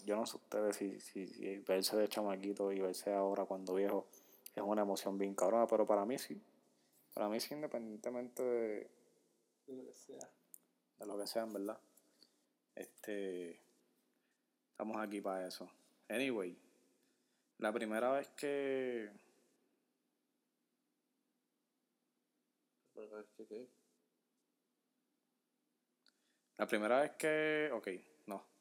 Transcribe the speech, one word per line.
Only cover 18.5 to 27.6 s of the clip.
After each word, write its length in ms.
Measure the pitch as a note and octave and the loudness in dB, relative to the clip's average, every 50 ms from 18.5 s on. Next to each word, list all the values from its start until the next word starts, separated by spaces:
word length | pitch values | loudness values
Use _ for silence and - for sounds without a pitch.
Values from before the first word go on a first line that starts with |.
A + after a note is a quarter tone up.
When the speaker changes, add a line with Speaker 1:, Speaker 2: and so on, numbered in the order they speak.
| C#3+ C#3+ C#3 C3+ C3+ C3 C3 B2+ A#2+ A#2 G#2+ G#2 G2+ G2+ - _ _ _ _ _ _ _ _ _ _ _ _ _ _ _ _ _ _ _ _ _ _ _ _ _ _ _ _ _ _ _ _ _ _ _ _ _ _ _ _ _ _ _ _ _ _ _ _ _ _ _ _ _ _ _ _ _ _ _ _ _ _ _ _ _ _ _ _ _ _ _ _ _ - | 0 0 0 0 0 0 0 0 -2 -2 -4 -6 -12 -18 -20 _ _ _ _ _ _ _ _ _ _ _ _ _ _ _ _ _ _ _ _ _ _ _ _ _ _ _ _ _ _ _ _ _ _ _ _ _ _ _ _ _ _ _ _ _ _ _ _ _ _ _ _ _ _ _ _ _ _ _ _ _ _ _ _ _ _ _ _ _ _ _ _ _ -16
Speaker 2:
¿La 80 | A2 | -16
primera 160 | G#2+ G#2+ F#2 G#2+ | -14 -12 -12 -14
vez 60 | G#2 - _ | -14 -16 _
que 100 | - A2 | -18 -16
qué? 220 | G#2+ G#2 A2+ B2+ B2 _ _ _ _ _ _ _ _ _ _ _ _ _ _ _ _ _ _ _ _ _ _ _ _ _ _ _ _ _ _ _ _ _ _ _ _ _ _ _ _ _ _ _ _ _ _ _ _ _ _ _ _ _ _ _ _ _ - | -14 -12 -14 -14 -16 _ _ _ _ _ _ _ _ _ _ _ _ _ _ _ _ _ _ _ _ _ _ _ _ _ _ _ _ _ _ _ _ _ _ _ _ _ _ _ _ _ _ _ _ _ _ _ _ _ _ _ _ _ _ _ _ _ -4
Speaker 1:
La 80 | G#2+ | -2
primera 340 | - - G#2 G#2+ G#2+ A#2+ C3+ | 0 2 2 4 4 4 4
vez 100 | D3 D3+ | 4 2
que, 580 | - - - D#3 D#3 D#3 D#3 D#3 D#3 D3+ | 0 0 2 2 4 4 4 2 2 2